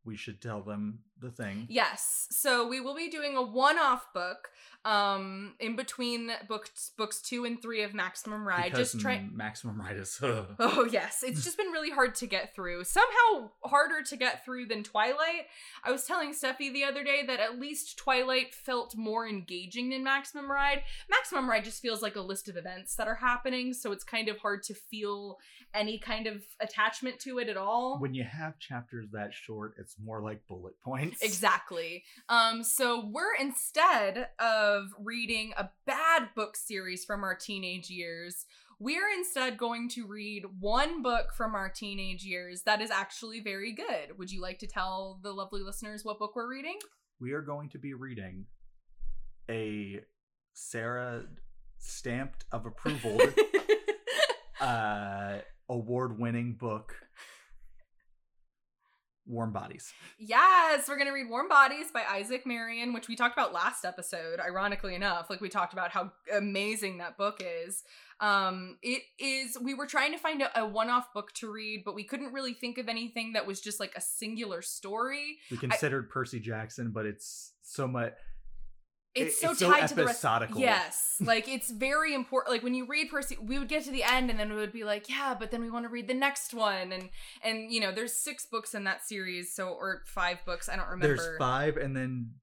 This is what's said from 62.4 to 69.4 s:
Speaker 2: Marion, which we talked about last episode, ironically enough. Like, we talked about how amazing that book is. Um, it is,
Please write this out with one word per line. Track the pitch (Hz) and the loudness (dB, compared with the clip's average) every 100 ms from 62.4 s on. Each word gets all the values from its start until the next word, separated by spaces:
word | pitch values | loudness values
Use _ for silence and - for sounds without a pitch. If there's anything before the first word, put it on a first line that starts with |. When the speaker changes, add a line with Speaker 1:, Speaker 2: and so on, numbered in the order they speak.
| 262 | -2
Speaker 2:
Marion, | 233 226 233 240 | -4 -4 -4 -4
which | 233 - | -4 -6
we | 226 | 2
talked | 240 247 | 2 4
about | 254 | 2
last | 170 196 - | 2 0 0
episode, | 180 180 170 175 165 170 | -6 -6 -6 -6 -4 -2
ironically | 180 185 202 196 196 | -2 0 0 0 -4
enough. | 180 196 175 185 | -2 0 -2 -4
Like, | 185 | -6
we | 196 | -2
talked | 202 175 | 0 0
about | 185 175 | 0 0
how | 196 190 - - | 0 -2 -8 0
amazing | 208 202 196 208 214 202 180 | 0 2 0 0 -2 -4 -6
that | 175 - | -10 -2
book | 202 208 185 170 170 | -2 -2 -6 -6 -6
is. | 196 - - - - | -8 -10 -20 -20 0
Um, | 208 202 190 185 185 - | 4 6 4 0 -8 -6
it | 247 254 - - | -2 -2 -4 -6
is, | 269 269 | -2 0